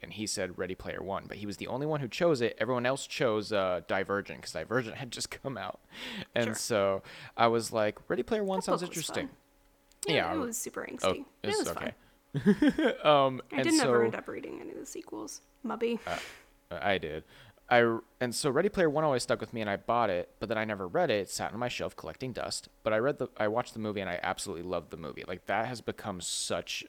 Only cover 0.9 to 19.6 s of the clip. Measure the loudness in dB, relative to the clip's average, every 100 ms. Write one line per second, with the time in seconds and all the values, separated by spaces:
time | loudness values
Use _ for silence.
0.9 | -6 -4 -6 -6 -8 -8 -6 -6 -4 -2
1.9 | -2 -2 2 2 4 2 2 0 2 2
2.9 | 0 -4 0 2 2 2 2 2 0 0
3.9 | 0 2 -2 -2 -10 -8 -8 -2 0 -2
4.9 | -8 -10 -8 -8 -8 -8 -6 -8 -10 _
5.9 | -14 -10 -10 -4 0 0 0 2 4 4
6.9 | 2 -4 -18 -14 4 6 6 2 2 2
7.9 | 0 -4 -2 0 0 0 -2 0 -2 -2
8.9 | -6 -4 -6 -6 -12 _ _ _ _ _
9.9 | _ 0 2 2 0 -2 -4 -6 -8 -10
10.9 | 0 0 0 -4 _ -2 0 0 -2 -6
11.9 | -8 _ _ _ 2 4 6 6 6 0
12.9 | 4 6 8 6 2 -6 -2 4 4 6
13.9 | 6 4 0 -8 -10 -10 -10 -12 -12 -12
14.9 | -12 -12 -10 -10 -12 _ _ -8 -2 -2
15.9 | -2 -4 -6 -6 -16 -20 _ _ -4 0
16.9 | 0 0 -6 -10 -20 -20 -20 4 6 6
17.9 | 4 -4 _ -4 0 2 2 2 4 2
18.9 | 4 2 2 2 -2 -2 -4